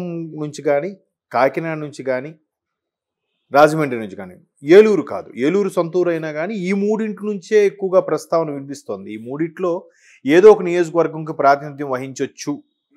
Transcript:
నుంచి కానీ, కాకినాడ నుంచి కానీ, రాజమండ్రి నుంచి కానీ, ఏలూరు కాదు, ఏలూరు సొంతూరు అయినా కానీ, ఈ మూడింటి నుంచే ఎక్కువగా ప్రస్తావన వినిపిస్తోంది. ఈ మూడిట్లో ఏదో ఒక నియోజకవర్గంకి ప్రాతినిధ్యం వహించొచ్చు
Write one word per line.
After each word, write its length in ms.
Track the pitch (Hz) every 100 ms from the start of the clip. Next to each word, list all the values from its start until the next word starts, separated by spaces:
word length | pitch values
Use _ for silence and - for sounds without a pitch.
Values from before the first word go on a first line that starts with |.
| 180 170 165
నుంచి 300 | 151 151 147
కానీ, 360 | 147 143 175 196 _ _ _
కాకినాడ 460 | 117 135 175 165 156
నుంచి 260 | 151 143
కానీ, 320 | 131 127 143 160 _ _ _ _ _ _ _ _ _ _ _
రాజమండ్రి 460 | 131 151 160 143 120
నుంచి 160 | 107 92
కానీ, 200 | 92 90 _ _
ఏలూరు 380 | 143 190 220 190
కాదు, 320 | 127 98 85 104
ఏలూరు 340 | 135 190 190
సొంతూరు 400 | 180 170 180 175
అయినా 220 | 165 160
కానీ, 220 | 151 180
ఈ 200 | 220 180
మూడింటి 520 | 202 202 214 220 196 208
నుంచే 400 | 202 - 214 202
ఎక్కువగా 340 | 196 190 180
ప్రస్తావన 520 | 180 151 - 170 160
వినిపిస్తోంది. 640 | 143 139 139 - 101 98
ఈ 40 | 107
మూడిట్లో 640 | 113 143 165 160 180 175 - _ _ _ 131
ఏదో 260 | 165 208
ఒక 100 | 208
నియోజకవర్గంకి 720 | 180 175 165 165 156 156 156
ప్రాతినిధ్యం 560 | 151 139 139 151 139 147
వహించొచ్చు 760 | 127 135 131 135 - - 143 _ _ _